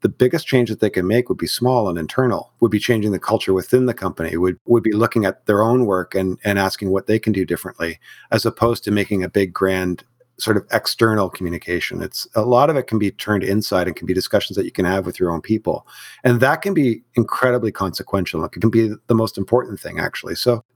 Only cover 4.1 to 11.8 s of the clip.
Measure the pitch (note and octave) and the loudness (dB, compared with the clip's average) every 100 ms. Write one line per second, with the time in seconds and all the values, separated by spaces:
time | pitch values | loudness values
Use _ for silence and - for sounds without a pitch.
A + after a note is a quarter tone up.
4.1 | - E2+ E2+ F#2 - - A#2 A2+ G#2 A2+ | -4 -4 0 0 -2 2 2 2 2 2
5.1 | A2+ G2 - - G#2 A2+ B2+ G#2+ F#2 F2 | 2 0 0 0 2 4 2 2 0 -2
6.1 | F#2+ F#2+ - G#2 G2 F#2+ - G2 F#2+ - | -2 -2 -2 0 0 0 -2 -2 -2 0
7.1 | A2 A2 G2 F2 E2+ F#2+ - E2 E2 - | 0 0 0 -2 -4 -6 -6 -8 -8 -16
8.1 | - - A2+ A2+ - A#2+ A2+ G2+ G#2 G2 | -20 -2 0 0 0 0 0 0 0 0
9.1 | G2+ F2+ G2+ F#2 - F#2+ F#2 F2+ F2 - | -2 0 0 -2 0 0 0 -2 -6 -10
10.1 | _ _ - A#2 G#2 - A2 - - A2+ | _ _ -4 -2 0 0 -2 -2 2 2
11.1 | G#2+ G2 - F2 F2 - F2 | 2 -2 -4 -6 -6 -4 -4